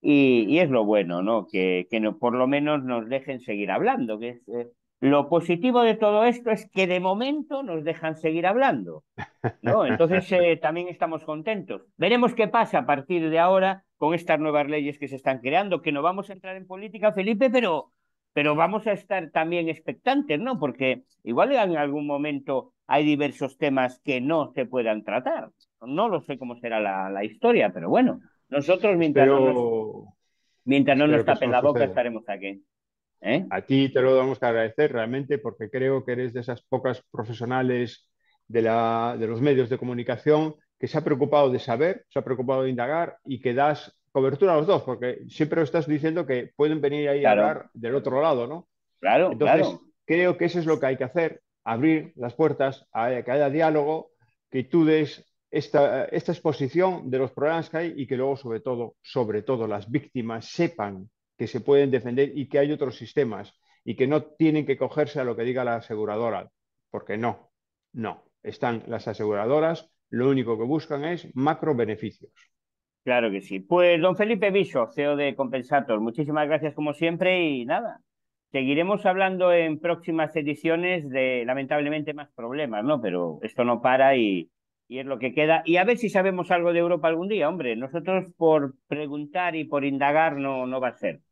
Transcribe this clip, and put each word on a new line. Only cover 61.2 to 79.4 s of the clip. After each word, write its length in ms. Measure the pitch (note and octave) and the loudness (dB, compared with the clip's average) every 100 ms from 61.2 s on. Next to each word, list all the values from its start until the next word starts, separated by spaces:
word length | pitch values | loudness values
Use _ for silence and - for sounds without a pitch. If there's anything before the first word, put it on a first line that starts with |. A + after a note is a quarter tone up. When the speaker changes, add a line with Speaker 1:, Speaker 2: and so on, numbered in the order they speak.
| _ _ | _ _
Speaker 2:
que 80 | A2+ | -8
se 140 | A#2+ | -6
pueden 300 | G#2+ C#3+ C#3 | 2 4 4
defender 420 | B2+ A#2+ B2 C#3 | 2 -2 0 -2
y 140 | D3 C3 | -2 -2
que 100 | C#3+ | 0
hay 140 | C#3+ | 0
otros 240 | D3+ C3+ A#2 | 0 -4 -6
sistemas 640 | A2+ - C3 G2+ G#2 _ _ _ | -6 -2 -2 -4 -14 _ _ _
y 120 | - A#2 | -10 -2
que 100 | C3 | 2
no 160 | D3 | 2
tienen 440 | D3 - D#3+ D3+ C3+ | -2 0 2 2 0
que 100 | C3+ | -2
cogerse 440 | C3 - D3+ D#3 | -2 -2 -4 -2
a 40 | |
lo 120 | B2+ A2+ | -4 -4
que 60 | |
diga 220 | A#2 B2+ | -4 -2
la 120 | B2 A#2 | -2 -4
aseguradora, 760 | - A2 G#2+ G#2 A#2 G2+ F#2+ _ _ _ _ | -6 -6 -4 -4 -4 -4 -8 _ _ _ _
porque 260 | G#2 - G#2 | -14 -8 -4
no, 340 | A#2 G#2+ _ _ _ _ _ | -4 -6 _ _ _ _ _
no. 320 | - G#2+ - _ _ | -10 -8 -10 _ _
Están 400 | - G#2+ B2+ A#2 - | -16 -6 -4 -4 -6
las 220 | A2+ A2+ | -10 -8
aseguradoras, 800 | G#2 G#2+ G2+ A2 D3 D#3+ E3 - _ _ | -6 -2 -2 0 0 0 -2 -10 _ _
lo 180 | A#2 B2+ | -2 2
único 300 | C3+ A2+ A2 | 2 0 -4
que 60 | |
buscan 400 | A#2 D#3 - C#3+ | -2 -4 -4 -6
es 300 | D3 E3+ - | -6 -8 -8
macro 400 | B2 C#3 D#3+ D#3 | -2 -2 0 0
beneficios. 580 | C3 A2 G#2+ A2 - - _ _ _ _ _ _ _ | 0 0 -4 -8 -12 -20 _ _ _ _ _ _ _
Speaker 1:
Claro 260 | - B2 A#2 | 0 2 2
que 100 | G2 | -2
sí. 200 | F#2+ F#2+ | -6 -10
Pues, 400 | F#2+ F3 F3 F3 | 0 4 6 6
don 160 | F3 F3+ | 2 2
Felipe 340 | G#3 A3+ G3+ | 0 2 2
Viso, 360 | G3 F#3 C#3 A2+ | 2 0 0 -2
C 140 | - | -2
E 60 | C#3+ | -2
O 80 | C#3+ | 0
de 180 | C#3+ | -2
Compensator, 680 | C3 C3 B2+ B2 C#3+ B2 A2 | -2 -4 -4 0 0 2 -2
muchísimas 460 | A2 A#2 D3+ D3+ D3+ | -2 -4 -4 -2 0
gracias 280 | D3+ D3+ | 0 -2
como 180 | D3 D3+ | -4 -6
siempre 480 | D3 E3 E3+ F#3 F#3 E3 | -2 -2 0 0 2 0
y 160 | C#3 | -2
nada, 360 | A#2+ F3 A#3 - _ _ _ _ _ | -2 -4 -4 -12 _ _ _ _ _
seguiremos 540 | C#3 C3 C#3+ F3 G3+ G3+ | -4 0 0 0 0 0
hablando 460 | F#3 F#3+ F#3 | 2 0 2